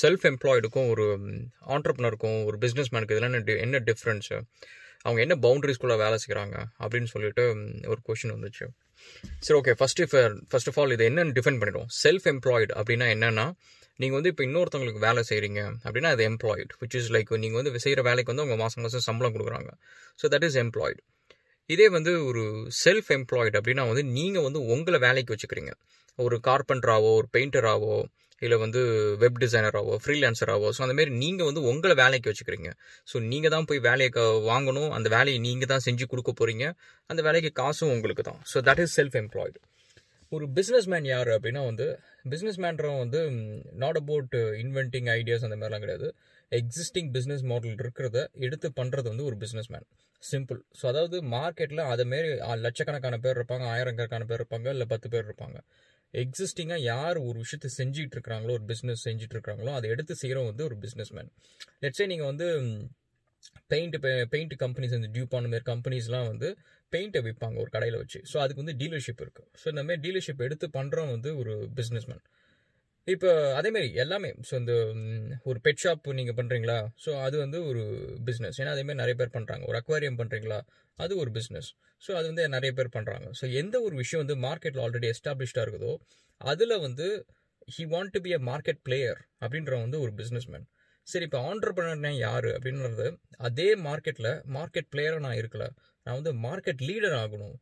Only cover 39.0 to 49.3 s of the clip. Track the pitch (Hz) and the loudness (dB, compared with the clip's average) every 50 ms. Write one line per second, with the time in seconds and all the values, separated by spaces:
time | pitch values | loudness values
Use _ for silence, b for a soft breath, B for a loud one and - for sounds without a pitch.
39 | 147 139 - 127 107 104 - 104 - - - - - b b b b b b b | 2 2 0 -2 -4 -4 -4 -6 -6 -6 -8 -12 -18 b b b b b b b
40 | b b b b b _ - 156 151 143 131 156 196 214 247 254 208 180 185 165 | b b b b b _ -6 -6 -6 0 0 0 2 4 4 4 4 4 0 0
41 | 147 135 131 123 123 120 110 107 101 110 120 143 135 123 113 107 131 156 - - | 0 0 0 0 2 2 2 2 2 0 -2 -2 -2 -4 -2 -2 -2 -2 -4 -6
42 | B B B B B 131 135 156 190 220 202 180 185 175 165 151 156 147 143 135 | B B B B B -8 -6 -4 -4 -4 -4 -2 -2 -2 -2 -2 -2 -2 -2 -2
43 | 123 117 123 156 165 151 131 117 110 107 107 110 - - 78 90 127 151 165 160 | -2 0 0 0 0 0 -2 -4 -4 -6 -8 -10 -12 -14 -6 -2 -2 0 0 0
44 | 147 143 151 151 135 123 - 123 113 110 107 107 113 131 135 135 135 123 120 127 | -2 0 0 -2 -2 0 0 0 0 0 -2 -4 -4 -4 -2 -4 -4 -2 -4 -2
45 | 123 120 117 117 117 117 117 117 123 113 107 107 110 107 110 104 107 - 92 - | 0 0 0 0 0 0 0 0 0 -4 -4 -6 -6 -6 -6 -6 -4 -6 -6 -4
46 | - 156 b b b b b b b b - 117 120 120 117 160 170 - - 185 | -6 -8 b b b b b b b b -2 0 0 -2 -4 -6 -8 -4 -4 -4
47 | 170 143 123 131 123 135 143 139 131 127 120 120 113 117 113 101 117 123 - - | -4 -2 -4 -4 -2 -2 -4 -4 -2 -2 -2 -2 -2 -4 -6 -6 -6 -8 -6 -6
48 | 135 123 104 120 151 - - - 131 123 151 156 - 165 131 - 123 123 123 135 | -6 -2 -2 -2 -2 -2 -4 -6 -4 -4 -4 -4 -4 -6 -4 -4 -4 -2 -2 -2
49 | 123 117 107 120 143 143 | -2 -2 -4 -4 -4 -4